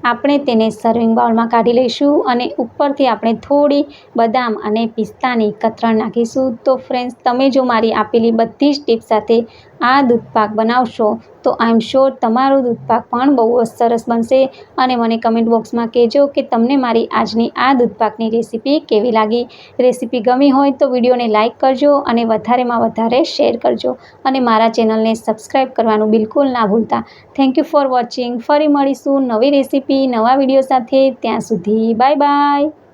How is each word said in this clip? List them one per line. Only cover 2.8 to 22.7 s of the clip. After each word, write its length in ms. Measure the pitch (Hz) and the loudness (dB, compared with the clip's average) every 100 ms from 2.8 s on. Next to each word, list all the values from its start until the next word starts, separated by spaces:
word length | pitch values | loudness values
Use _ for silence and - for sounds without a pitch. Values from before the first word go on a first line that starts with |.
| 285 277 269 | -2 0 0
આપણે 180 | 214 226 226 - | 0 -2 -4 -2
થોડી 420 | 285 294 285 294 - - - | 0 2 0 -2 -8 -12 -2
બદામ 400 | 226 233 240 208 208 | 0 0 -2 -4 -4
અને 140 | 214 226 226 | -2 -4 -4
પિસ્તાની 520 | 214 - 254 240 214 214 | -8 -6 -4 0 -2 -2
કતરણ 340 | 226 220 233 220 | -4 -2 -2 0
નાખીશું. 420 | 220 - 233 269 262 233 | -2 -2 -2 -2 -4 -2
તો 120 | - 254 254 | -2 -2 -2
ફ્રેન્ડ્સ, 320 | 254 247 247 | -6 -6 -4
તમે 260 | - 247 269 269 | -4 0 0 2
જો 80 | 254 | 0
મારી 240 | 233 226 214 | 2 0 0
આપેલી 360 | 214 233 226 226 | -2 0 0 0
બધી 300 | 226 - 285 285 | -2 0 0 0
જ 80 | |
ટિપ્સ 260 | 294 226 - | -2 -4 0
સાથે 240 | 220 214 233 233 - - - 247 | -4 0 0 0 -12 -20 -6 0
આ 80 | 269 269 | 2 2
દૂધપાક 480 | 233 - 226 214 214 | 0 0 -2 -2 0
બનાવશો 540 | 220 247 247 - 220 226 - - | 0 0 -2 -2 -2 -2 -10 -6
તો 60 | 269 - | -4 0
I 20 | 226 | 2
am 60 | 226 220 | 0 0
sure 220 | 269 269 262 | 0 0 0
તમારો 340 | 226 226 269 277 | -2 0 2 2
દૂધપાક 400 | 247 233 - 165 - | 0 -4 -2 -2 -2
પણ 180 | 240 262 269 | -2 0 2
બહુ 80 | 226 240 | 2 0
જ 80 | 233 | -2
સરસ 340 | - 233 233 233 | 0 -2 -2 -2
બનશે. 300 | 233 233 262 262 - - - | -4 0 2 0 -4 -14 -4
અને 120 | 254 247 | -2 0
મને 140 | 226 226 | -2 0
કમેન્ટ 280 | 233 226 233 | 0 0 2
બોક્સમાં 400 | 233 226 233 233 | 0 -2 -6 -2
કહેજો 300 | 247 233 277 285 | 0 2 2 0
કે 80 | 285 262 | 0 -2
તમને 260 | 233 233 277 | 0 2 0
મારી 240 | 247 226 233 - | 0 0 0 -2
આજની 300 | 226 226 233 - 254 | -2 -2 -2 0 0
આ 40 | 269 | 2
દૂધપાકની 500 | 240 - 220 214 226 | 0 0 -4 -2 -2
રેસીપી 420 | 226 226 233 269 294 294 | -2 -4 -6 -2 -2 0
કેવી 240 | 214 240 220 | 0 2 0
લાગી. 260 | 214 240 240 - - - 254 | 0 0 -4 -12 -20 0 0
રેસીપી 360 | 247 233 254 226 | 0 -4 -2 0
ગમી 240 | 247 285 269 | 4 4 4
હોય 180 | 277 269 | 2 2
તો 100 | 277 | 0
વીડિયોને 340 | 247 247 247 240 214 | 2 2 2 0 0
લાઈક 180 | 226 233 | 0 0
કરજો 300 | 262 262 294 285 277 | 0 2 2 2 2
અને 120 | 233 233 | -2 0
વધારેમાં 500 | 220 214 247 247 | -2 0 0 0